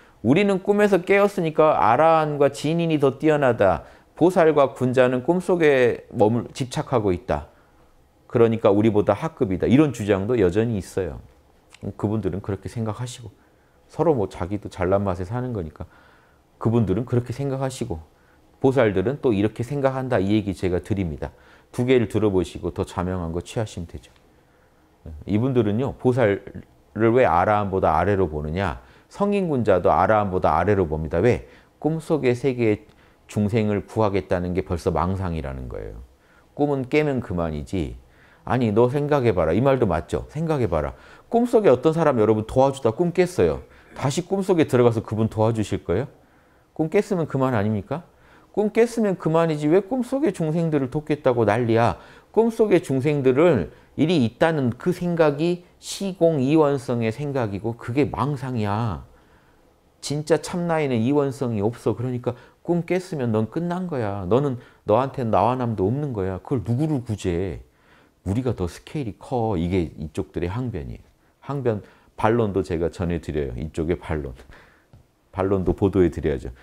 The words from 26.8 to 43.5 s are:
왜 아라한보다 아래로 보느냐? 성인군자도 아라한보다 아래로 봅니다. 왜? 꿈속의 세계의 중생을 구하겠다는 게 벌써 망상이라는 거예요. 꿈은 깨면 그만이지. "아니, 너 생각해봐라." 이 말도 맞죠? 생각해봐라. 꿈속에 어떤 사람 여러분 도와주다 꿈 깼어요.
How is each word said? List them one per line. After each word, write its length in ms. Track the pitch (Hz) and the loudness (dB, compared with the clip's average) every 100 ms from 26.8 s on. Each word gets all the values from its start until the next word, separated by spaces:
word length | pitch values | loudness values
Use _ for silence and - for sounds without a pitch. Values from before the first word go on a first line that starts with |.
| _ | _
왜 320 | 101 113 123 107 | 0 2 4 4
아라한보다 720 | 85 98 104 101 95 87 80 | 4 2 2 0 0 2 2
아래로 300 | 92 98 90 | 2 0 0
보느냐? 520 | 76 76 85 95 - - - _ | -2 -6 -4 -4 -6 -14 -20 _
성인군자도 840 | - 202 202 175 135 107 92 90 | -4 -2 0 0 0 2 2 4
아라한보다 640 | 78 98 107 104 90 90 78 | 4 4 2 0 0 0 2
아래로 300 | 87 101 80 | 2 2 0
봅니다. 320 | 78 78 82 | -2 -4 0
왜? 300 | 117 87 - - _ - | 0 0 -4 -20 _ -6
꿈속의 540 | 151 160 - 156 127 123 | -4 -4 -2 -2 0 0
세계의 500 | 139 123 113 104 - _ _ _ - | -2 0 0 0 -4 _ _ _ -8
중생을 600 | 110 104 113 104 101 - | -2 0 0 0 -2 -4
구하겠다는 680 | 110 107 98 - 90 90 | -2 0 0 -2 -4 -2
게 80 | 90 | -4
벌써 280 | - 87 92 | -4 -4 -2
망상이라는 800 | 80 87 95 92 82 69 65 62 | -2 -2 -2 -4 -6 -8 -10 -12
거예요. 280 | 50 52 53 - _ _ _ _ | -12 -12 -16 -20 _ _ _ _
꿈은 340 | - 147 139 123 | -4 -2 -2 -2
깨면 320 | 151 151 127 | 0 0 -2
그만이지. 760 | - 90 82 76 69 95 67 62 - _ _ _ | -4 -4 -4 -6 -6 -6 -6 -10 -20 _ _ _
"아니, 280 | - 120 113 | -4 -2 0
너 160 | 101 123 | 2 2
생각해봐라." 640 | 143 143 147 120 90 80 | 2 0 0 2 2 2
이 80 | 92 | 2
말도 260 | 139 135 110 | 2 2 2
맞죠? 400 | 78 - 80 - | -2 -4 -6 -6
생각해봐라. 680 | 151 160 147 104 80 71 - - - - | -6 -4 -2 0 -2 -4 -8 -18 -20 -4
꿈속에 400 | 233 240 233 190 | 0 2 4 6
어떤 240 | 123 160 | 4 4
사람 280 | 160 151 123 | 2 2 4
여러분 260 | 107 107 107 | 4 2 0
도와주다 460 | 131 135 135 113 | 2 2 2 -2
꿈 200 | 110 175 | 0 -2
깼어요. 500 | 175 175 - 87 | 0 0 2 0